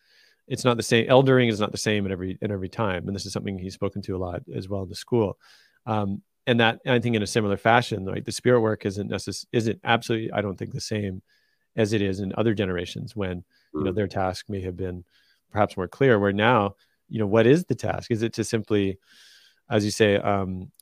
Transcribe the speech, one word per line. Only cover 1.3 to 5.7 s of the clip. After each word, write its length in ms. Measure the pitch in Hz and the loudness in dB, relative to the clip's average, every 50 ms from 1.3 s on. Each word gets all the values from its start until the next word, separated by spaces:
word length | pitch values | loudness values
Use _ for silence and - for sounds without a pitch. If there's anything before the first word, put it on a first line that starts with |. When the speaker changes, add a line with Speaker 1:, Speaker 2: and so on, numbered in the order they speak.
| 131 127 123 117 | 6 6 6 4
Speaker 1:
is 100 | 107 98 | 2 0
not 100 | 107 98 | -2 -2
the 80 | - - | -4 -4
same 260 | - 110 107 104 98 | -2 0 0 0 -2
in 60 | 95 | -2
every, 260 | 95 87 92 95 95 - | -4 -4 -6 -8 -6 -6
in 100 | - 104 | -6 -6
every 180 | 101 95 95 92 | -6 -6 -8 -8
time. 380 | - - 113 98 92 87 92 | -4 -4 -2 -2 -2 -4 -4
And 80 | 98 98 | -6 -6
this 120 | 95 95 | -6 -8
is 60 | 98 | -8
something 260 | - - - 101 98 92 | -8 -8 -6 -6 -8 -8
he's 160 | 90 95 92 | -10 -12 -8
spoken 280 | - 101 95 - 101 | -6 -6 -6 -6 -8
to 140 | 98 - 95 | -8 -6 -6
a 20 | 92 | -6
lot 240 | 92 90 85 - - - | -6 -6 -8 -10 -10 -10
as 160 | - 113 95 92 | -10 -10 -8 -6
well 140 | 101 95 | -8 -8
in 60 | 98 87 | -8 -10
the 60 | 98 | -12
school. 440 | - - - 123 117 107 92 - - _ _ - _ _ _ | -16 -6 -2 0 2 2 0 -2 -8 _ _ -20 _ _ _